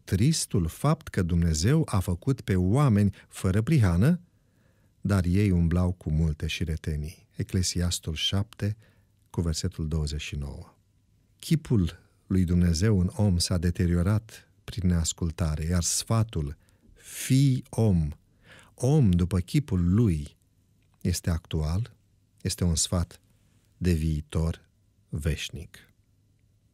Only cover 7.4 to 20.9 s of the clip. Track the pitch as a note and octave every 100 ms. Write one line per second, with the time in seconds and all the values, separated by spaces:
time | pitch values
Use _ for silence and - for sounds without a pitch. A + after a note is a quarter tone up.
7.4 | - F#2+ F2+ F2 F2 - - D#2 - G2
8.4 | G2+ - G2+ G#2+ _ _ _ _ _ -
9.4 | E2+ D#2 F2+ - D#2 D#2+ D2+ D2 - D2
10.4 | C#2 C2+ - _ _ _ _ _ _ _
11.4 | - D#3+ - A#2 E2 - _ _ - F#2+
12.4 | E2+ F2 F2 E2 A2 G2+ F2+ - G#2 F2
13.4 | - F#2 F2 - F2 F2 F2 G#2+ - -
14.4 | _ _ - - F2+ E2+ E2 - E2+ -
15.4 | E2 D2+ D#2+ F2+ E2 - - A2+ A2 D#2+
16.4 | C#2+ - _ _ _ - - - - C3
17.4 | C#3 B2+ - - A2 F2+ D2+ - _ _
18.4 | _ - - - B2 D#3 A2 F2 F2+ F#2
19.4 | - D3+ - F2+ F2 G2+ A#2 D#2 D2 _
20.4 | _ _ _ _ _